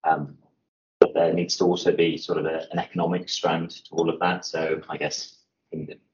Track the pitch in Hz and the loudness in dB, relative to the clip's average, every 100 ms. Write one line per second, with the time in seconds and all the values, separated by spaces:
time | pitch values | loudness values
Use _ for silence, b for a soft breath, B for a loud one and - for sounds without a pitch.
0 | 80 78 71 - _ _ _ _ _ _ | 2 2 0 -12 _ _ _ _ _ _
1 | - 82 82 85 87 - 90 90 90 - | 4 6 2 2 0 2 2 4 2 4
2 | 85 - - - 80 80 - 85 - 87 | 2 2 -2 -2 0 -4 -4 -4 -4 -2
3 | 82 90 - - 87 82 82 - - 82 | 0 -2 -4 -2 0 0 -4 -10 -8 0
4 | 82 80 90 90 - 82 80 80 - 82 | 0 2 0 -2 -4 -4 -2 -2 -4 -6
5 | 78 - - - _ _ _ - 73 - | -4 -4 -10 -18 _ _ _ -10 -10 -14
6 | _ | _